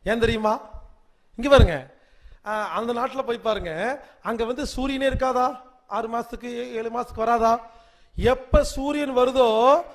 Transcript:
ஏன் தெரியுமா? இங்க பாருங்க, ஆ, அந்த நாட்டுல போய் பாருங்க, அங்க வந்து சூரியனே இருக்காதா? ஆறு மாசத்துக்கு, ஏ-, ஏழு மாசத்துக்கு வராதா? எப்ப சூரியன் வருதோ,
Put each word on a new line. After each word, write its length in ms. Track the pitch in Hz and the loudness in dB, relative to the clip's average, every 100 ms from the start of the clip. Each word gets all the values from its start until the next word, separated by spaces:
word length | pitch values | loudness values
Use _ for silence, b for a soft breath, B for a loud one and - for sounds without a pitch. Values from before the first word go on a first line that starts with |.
ஏன் 140 | 185 233 | -4 0
தெரியுமா? 420 | 226 226 214 220 - - - _ _ _ _ - | 0 0 -2 -2 -6 -18 -20 _ _ _ _ -6
இங்க 140 | 277 | 4
பாருங்க, 440 | 277 185 147 131 _ b b b b 208 | 6 6 2 -8 _ b b b b -8
ஆ, 220 | 214 196 | -6 -4
அந்த 240 | 175 233 | -4 -4
நாட்டுல 300 | 233 262 262 247 | -2 -4 -4 -6
போய் 120 | 233 | -4
பாருங்க, 680 | 220 208 175 160 226 277 - B | -4 -4 -4 -6 -6 -6 -12 B
அங்க 220 | 196 226 | -8 -4
வந்து 200 | 233 254 277 - | -4 -4 -6 -4
சூரியனே 360 | 269 269 269 | -4 -2 -2
இருக்காதா? 480 | 262 262 254 254 254 - _ - | 0 0 0 0 -2 -14 _ -10
ஆறு 320 | 202 226 233 | -6 -4 -6
மாசத்துக்கு, 260 | 233 220 | -6 -10
ஏ-, 280 | 240 240 247 | -10 -10 -8
ஏழு 280 | 226 226 233 | -8 -8 -8
மாசத்துக்கு 160 | 240 - | -8 -4
வராதா? 540 | 226 233 226 233 - B B B B - | 0 2 2 0 -4 B B B B -2
எப்ப 480 | 226 262 262 302 | 0 0 4 4
சூரியன் 520 | 277 269 277 294 285 247 | 4 -2 -4 -2 -2 2
வருதோ, 640 | 247 262 240 220 247 311 349 | 2 4 4 4 6 4 2